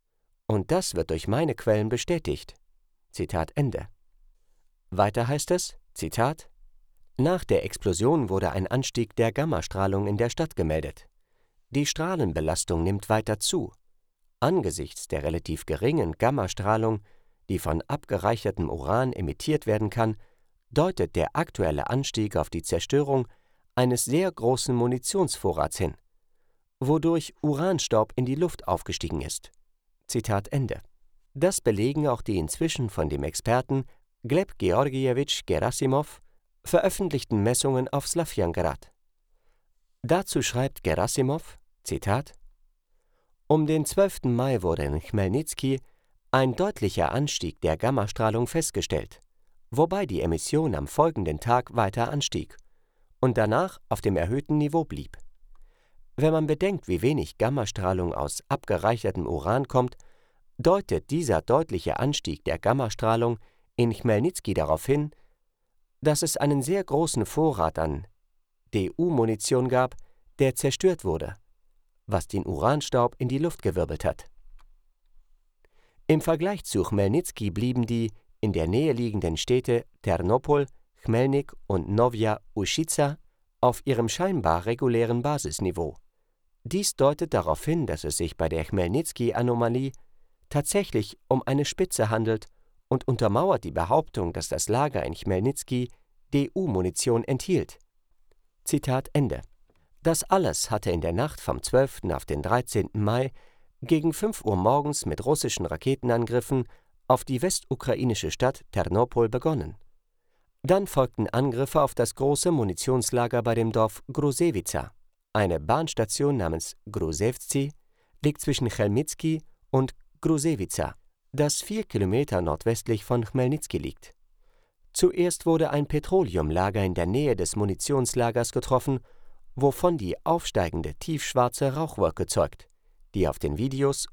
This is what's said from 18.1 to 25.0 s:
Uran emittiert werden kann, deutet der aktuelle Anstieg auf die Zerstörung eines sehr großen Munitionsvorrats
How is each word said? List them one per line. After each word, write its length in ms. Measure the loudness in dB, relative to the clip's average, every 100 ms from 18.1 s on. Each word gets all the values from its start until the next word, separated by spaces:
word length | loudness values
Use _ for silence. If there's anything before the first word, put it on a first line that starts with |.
| -2 0 0 -2 -2 -4
Uran 440 | -4 0 0 0
emittiert 540 | -2 -4 -4 -2 -2 0
werden 240 | 0 0
kann, 260 | 0 0 -2 -10 _ _ _ _
deutet 440 | 0 2 0 -2
der 220 | 0 0 -2
aktuelle 520 | -4 0 0 0 0
Anstieg 480 | -2 -2 -2 -2 0
auf 140 | -2
die 120 | -4
Zerstörung 640 | -2 -2 2 0 2 0 0 -8 _ _ _
eines 300 | 0 2 2
sehr 260 | 2 2 2
großen 440 | 0 2 2 2
Munitionsvorrats 1040 | 2 2 0